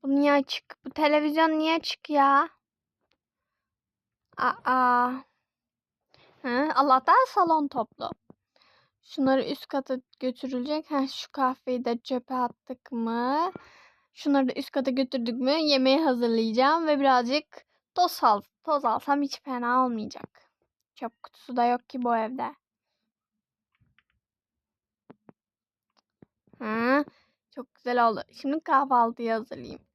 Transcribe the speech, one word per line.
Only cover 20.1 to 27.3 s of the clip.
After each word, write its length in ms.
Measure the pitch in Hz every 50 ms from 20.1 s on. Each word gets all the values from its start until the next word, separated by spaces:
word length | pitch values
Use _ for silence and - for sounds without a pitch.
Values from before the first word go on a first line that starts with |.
| - - - _ _ _ _ _ _ _ _ _ _ _ _ _ _
Çöp 280 | - 269 226 _ _
kutusu 340 | - - _ _ - - 247
da 80 | 247 240
yok 240 | 240 247 240 240 _
ki 140 | - 262
bu 140 | 247 240 233
evde. 380 | 226 220 220 254 269 - 294 294 _ _ _ _ _ _ _ _ _ _ _ _ _ _ _ _ _ _ _ _ _ _ _ _ _ _ _ _ _ _ _ _ _ _ _ _ _ _ _ _ _ _ _ _ _ _ _ _ _ _ _ - _ _ - _ _ _ _ _ _ _ _ _ _ _ _ _ _ _ _ _ _ - _ _ _ _ _ - _
Hı, 420 | 247 214 214 226 233 247 262 294 294 - _ _ _ _